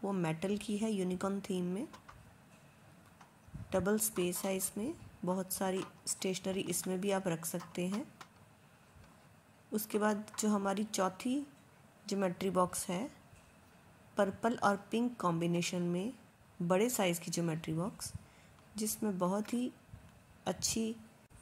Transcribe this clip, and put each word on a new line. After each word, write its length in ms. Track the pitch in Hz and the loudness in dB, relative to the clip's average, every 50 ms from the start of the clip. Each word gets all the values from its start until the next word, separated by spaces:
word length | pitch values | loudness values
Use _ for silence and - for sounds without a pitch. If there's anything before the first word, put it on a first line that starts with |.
वो 100 | - 202 196 | -4 -2 0
metal 420 | 185 170 160 160 160 196 190 208 | 0 2 0 0 0 0 0 0
की 200 | 202 - - 208 | -2 -2 -4 -2
है 160 | 202 220 226 | 0 0 0
unicorn 480 | 214 190 185 180 180 180 - 196 196 196 | 0 0 0 0 0 0 0 -2 -2 -2
theme 240 | 190 - 190 180 175 | -2 -2 -2 0 0
में। 200 | 175 180 196 294 - - - - - - - - - - - - - - - - - - - - - - - - - - - - - - - - - - - - - | 0 -2 -4 -4 -8 -10 -18 -20 -20 -20 -20 -20 -20 -20 -20 -20 -20 -20 -20 -20 -20 -20 -20 -20 -20 -20 -20 -20 -20 -20 -20 -20 -20 -20 -20 -20 -16 -14 -14 -8 0
Double 260 | - 190 180 202 214 214 | 0 2 2 4 2 2
space 440 | - - - 190 180 175 175 - - | 2 0 0 0 0 0 0 0 0
है 120 | 196 190 | 0 0
इसमें, 380 | 190 190 - - 208 214 285 339 - - - - - - | 0 -2 -4 -4 -4 -4 -4 -4 -6 -12 -18 -12 -4 -2
बहुत 280 | 175 185 190 185 185 | 0 0 0 -2 -4
सारी 320 | - - 196 185 185 190 - - - - - - | -2 -2 0 0 0 0 -2 -4 -10 -10 -6 -6
stationery 520 | - - - 190 185 180 - 190 185 196 | -4 -2 0 -2 -2 0 -2 -2 -2 -2
इसमें 380 | - - 180 - - 185 185 185 | -2 -2 -2 -2 0 -2 -2 0
भी 100 | 190 202 | 2 2
आप 160 | 196 190 190 185 | 2 2 2 0
रख 160 | 165 160 165 | -2 0 -2
सकते 400 | - - 175 - - - 180 175 | -4 -4 -4 -6 -6 -4 -2 -2
हैं। 200 | 185 202 214 302 - - - - - - - - - - - - - - - - - - - - - - - - - - - - - - - - - | 0 0 -2 -4 -6 -12 -20 -20 -20 -20 -20 -20 -20 -20 -20 -20 -20 -20 -20 -20 -20 -20 -20 -20 -20 -20 -20 -20 -20 -20 -20 -20 -20 -20 -20 -10 -4
उसके 260 | - 214 214 - - 208 | -4 -4 -2 0 0 2
बाद 320 | 208 214 208 202 214 - - - | 4 4 2 0 -4 -8 -6 0
जो 100 | 214 214 | 2 4
हमारी 360 | 214 202 196 196 196 202 214 | 4 4 4 2 2 0 -2
चौथी 560 | 214 - - 185 185 185 - - 247 254 294 277 - - - - - - - - - - - - | -2 0 0 0 0 0 -2 -2 -2 0 0 -2 -6 -14 -20 -20 -20 -20 -20 -20 -20 -20 -16 -6
geometry 440 | 208 202 196 196 180 175 - 190 196 | -4 0 2 2 0 0 0 -2 2
box 360 | 175 185 180 175 - - - - | 4 4 4 4 2 -4 -4 -2
है 160 | 175 180 247 294 - - - - - - - - - - - - - - - - - - - - - | -2 -2 -4 -6 -8 -16 -20 -20 -20 -20 -20 -20 -20 -20 -20 -20 -20 -20 -20 -20 -20 -20 -20 -4 2
purple 420 | - 202 196 190 - - 226 240 - | 2 2 2 2 0 0 0 2 4
और 280 | - 202 202 190 - - | 4 4 4 4 0 -2
pink 300 | - 226 240 240 240 - | 0 2 2 0 0 0
combination 640 | - 175 170 165 170 170 170 175 170 - - 175 175 | 0 2 2 4 2 4 2 2 2 0 0 0 0
में 280 | 175 175 180 190 254 - - - - - - - - - - | 0 0 0 -2 -4 -6 -10 -18 -20 -20 -20 -20 -20 -8 -4
बड़े 280 | 175 170 185 185 220 247 | 2 4 4 4 4 4
size 300 | 247 - 196 180 170 165 | 4 4 4 4 2 0
की 100 | - 170 | -2 -4
geometry 420 | 165 170 170 165 156 165 - - 160 | -2 0 0 0 0 -2 -2 -2 -2
box, 380 | 160 175 226 247 - - - - - - - - - - - - - - - - | -2 -2 -4 -4 -8 -10 -10 -10 -12 -14 -14 -20 -20 -20 -20 -20 -20 -20 -12 -6
जिसमें 420 | 208 220 214 - - 220 214 190 180 | -4 -2 -2 -2 0 0 0 2 2
बहुत 340 | 180 180 190 208 214 - - | 2 2 2 0 0 0 -2
ही 160 | 240 247 254 - - - - - - - - - - - - - - - | -2 -2 -2 -6 -12 -20 -20 -20 -20 -20 -20 -20 -20 -20 -20 -20 -6 -4
अच्छी 480 | - 185 - - - - 226 226 220 226 - - - - - - - - - | -4 -2 0 -2 0 0 0 -2 -2 -4 -8 -14 -20 -20 -20 -20 -20 -20 -6